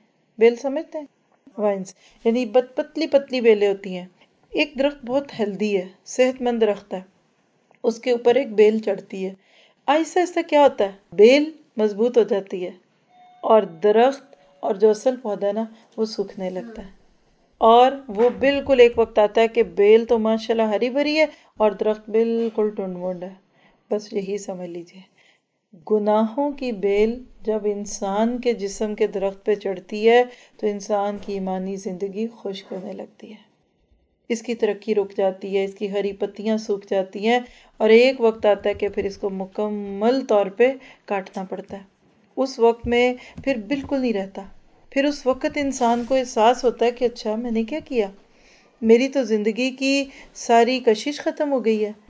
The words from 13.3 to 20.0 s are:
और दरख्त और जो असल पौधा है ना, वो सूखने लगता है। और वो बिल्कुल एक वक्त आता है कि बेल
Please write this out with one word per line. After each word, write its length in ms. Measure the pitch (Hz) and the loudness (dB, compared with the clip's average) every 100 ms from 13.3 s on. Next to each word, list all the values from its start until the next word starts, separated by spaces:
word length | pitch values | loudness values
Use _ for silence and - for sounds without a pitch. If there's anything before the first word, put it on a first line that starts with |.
| _ | _
और 200 | - 220 | 4 4
दरख्त 720 | 190 165 202 214 247 269 - _ _ _ | 4 0 2 4 4 2 -12 _ _ _
और 140 | - 196 | -6 2
जो 140 | 214 | 2
असल 260 | 214 262 254 | 4 0 -4
पौधा 300 | 233 202 202 | -6 -4 -4
है 60 | |
ना, 220 | 202 226 - _ - | -4 -6 -10 _ -8
वो 80 | 220 | -6
सूखने 440 | 220 196 - 185 | -4 -8 -6 -8
लगता 320 | 185 233 220 | -8 -12 -16
है। 120 | 190 - _ _ _ _ _ _ | -20 -20 _ _ _ _ _ _
और 440 | 226 233 254 277 277 | 6 8 6 2 -10
वो 200 | 196 240 | 0 2
बिल्कुल 500 | 190 262 277 277 262 | 2 0 0 2 6
एक 180 | 240 240 | 6 6
वक्त 200 | 220 220 | 0 2
आता 220 | 208 208 | 2 4
है 80 | 226 | 2
कि 140 | 226 | 2
बेल 420 | 202 170 202 220 | -2 2 6 6